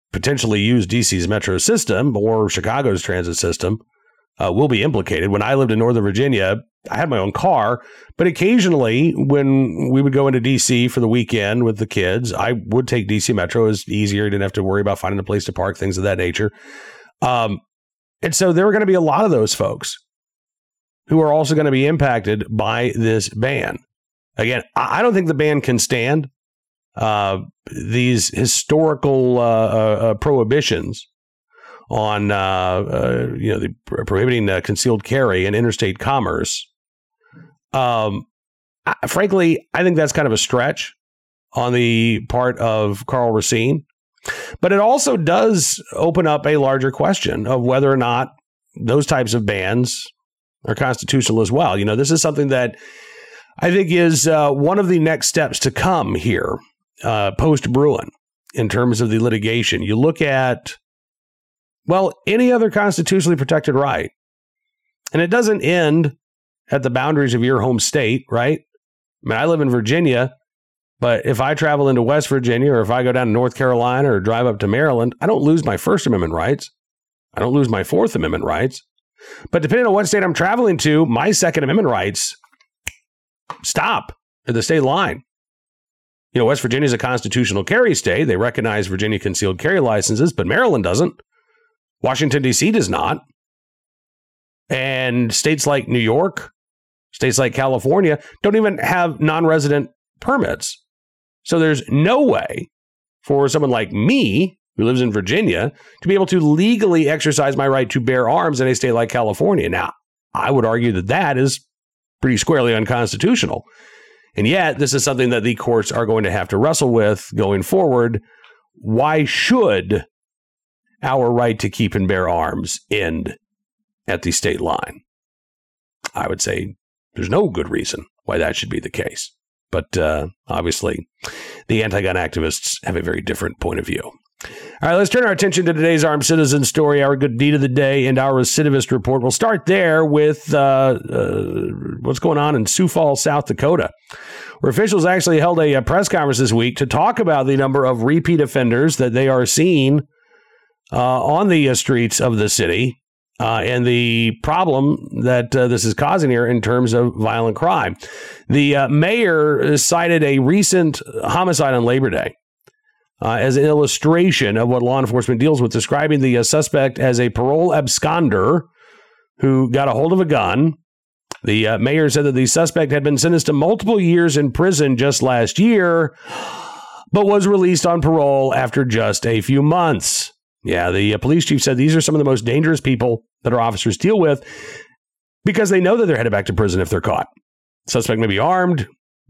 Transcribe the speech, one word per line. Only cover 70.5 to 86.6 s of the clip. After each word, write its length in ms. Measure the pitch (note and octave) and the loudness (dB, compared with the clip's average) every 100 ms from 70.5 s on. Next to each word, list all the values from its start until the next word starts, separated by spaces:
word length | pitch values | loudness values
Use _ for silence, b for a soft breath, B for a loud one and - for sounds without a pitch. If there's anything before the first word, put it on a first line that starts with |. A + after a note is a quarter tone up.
| _ _ _ _ - | _ _ _ _ -4
but 260 | B2 A2+ - | 0 0 0
if 140 | A#2 | 0
I 140 | C3 | -2
travel 340 | D3+ D#3 D3 C#3 | 0 0 2 2
into 160 | B2 | 2
West 240 | A#2 D3 D3 | 2 0 0
Virginia 460 | C3+ A#2+ A#2 C#3 | 0 0 2 2
or 80 | A#2+ | 2
if 80 | G#2 | 2
I 140 | A#2+ | 0
go 100 | B2+ | 0
down 140 | B2+ A#2+ | 0 0
to 40 | |
North 240 | A2+ B2 - | 0 0 0
Carolina 560 | C3 A#2+ B2 B2+ C#3 | 0 2 0 0 2
or 80 | G2+ | 0
drive 280 | G2+ A2+ B2 | 0 0 0
up 120 | G2+ | 0
to 80 | G2+ | 0
Maryland, 480 | A#2 D#3 A#2+ A#2+ - | 2 2 2 -2 -2
I 60 | F#3 | -2
don't 140 | A3+ | 2
lose 220 | D3 E3 | 2 2
my 140 | C3 G2 | 0 -2
First 280 | - G3+ - | 0 0 0
Amendment 280 | G2+ E2+ | 0 0
rights. 360 | D#2+ F#2+ C#3+ - _ _ _ _ _ _ | -2 -2 -2 -6 _ _ _ _ _ _
I 60 | - | -4
don't 140 | A2+ | 0
lose 160 | C#3+ B2+ | 2 2
my 160 | G#2 F#2 | 0 0
Fourth 300 | E3+ A3+ - | 0 0 0
Amendment 280 | D#2+ E2+ | -2 -2
rights. 400 | - D#2 C3 - - _ _ B B B - | -2 -2 -4 -6 -20 _ _ B B B -6
But 120 | E3+ | -2
depending 260 | D3+ B3 A#3 | 0 2 2
on 60 | |
what 140 | G3 F#3+ | 2 0
state 160 | G#3 | 0
I'm 100 | F#3 | 0
traveling 440 | D3 F3+ A#3 A#3 E3 | -2 -2 0 0 0
to, 260 | D3+ D3+ D#3 | 2 2 2
my 260 | A#2 E3+ | 0 0
Second 320 | F#3 E3+ D#3+ | 0 0 0
Amendment 240 | C3+ F#3+ E3 | 0 0 0
rights 480 | G#2 G2 - - - _ _ _ _ - - _ _ _ _ - - | 0 -2 -4 -8 -10 _ _ _ _ -16 -16 _ _ _ _ -20 -14
stop 500 | - - G#3 F3+ - - _ _ - | -8 -4 -2 -4 -6 -16 _ _ -6
at 80 | |
the 80 | A#2 | -4
state 200 | - D#3+ | 0 0
line. 420 | C3 E3 F3 B2+ - _ _ _ _ _ _ _ _ _ _ | 0 0 -2 -6 -14 _ _ _ _ _ _ _ _ _ _
You 60 | B2+ | 0
know, 60 | A#2 | 0
West 160 | C#3 | 0